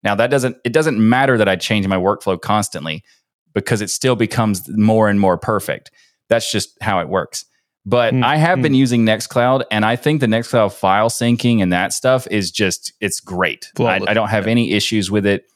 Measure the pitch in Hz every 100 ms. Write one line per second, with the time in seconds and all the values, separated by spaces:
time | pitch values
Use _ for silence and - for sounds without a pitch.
0 | 101 104 120 139 123 117 - 117 156 110
1 | 110 123 135 120 101 92 - 107 98 95
2 | 92 104 - 90 - 107 101 82 78 80
3 | _ _ _ _ _ 104 - 110 104 -
4 | 131 120 113 - 110 95 - 107 107 110
5 | 107 101 98 87 - 107 - 58 - _
6 | _ _ _ 117 - 107 - _ - 95
7 | 80 95 76 - - _ _ _ 101 120
8 | 117 127 120 151 165 180 147 131 131 120
9 | 110 107 - 127 123 131 - 107 110 120
10 | 151 151 127 110 117 120 104 - 95 98
11 | 113 - 117 120 123 117 92 90 98 -
12 | 127 131 - 104 92 - 98 - - _
13 | 101 - - 90 90 - - - 120 190
14 | 98 107 104 107 101 120 117 101 - 110
15 | 92 104 101 98 _